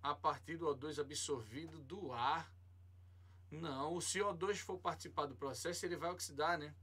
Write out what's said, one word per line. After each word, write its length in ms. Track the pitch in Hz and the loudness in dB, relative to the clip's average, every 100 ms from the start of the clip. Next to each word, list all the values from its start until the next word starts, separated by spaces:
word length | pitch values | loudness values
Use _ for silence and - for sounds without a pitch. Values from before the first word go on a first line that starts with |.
a 140 | 143 147 | 0 2
partir 400 | 156 139 - 165 | 2 0 -4 0
do 140 | 165 | 2
O 40 | |
dois 260 | 135 147 143 | 2 -2 -2
absorvido 800 | 139 143 - 135 107 131 165 156 | -2 -2 0 -2 -2 -8 -8 -10
do 320 | 135 190 160 | -8 -6 -4
ar. 360 | 120 127 165 160 - - - - - - - - - - | 0 2 2 -2 -14 -20 -20 -20 -20 -20 -20 -20 -20 -12
Não, 440 | 151 165 135 151 | -6 -4 0 0
o 80 | 175 | 2
C 200 | - 185 | 2 4
O 100 | 202 | 4
dois 300 | 175 190 202 | 4 2 2
for 160 | - 185 | 0 0
participar 480 | 175 165 - - 147 | 0 0 -2 0 0
do 100 | 131 | 0
processo, 500 | 139 123 170 170 180 | -4 0 0 0 0
ele 120 | 170 | 0
vai 140 | 170 | 0
oxidar, 460 | 180 - 139 156 170 | 0 -4 2 4 4
né? 160 | 147 151 | 2 -10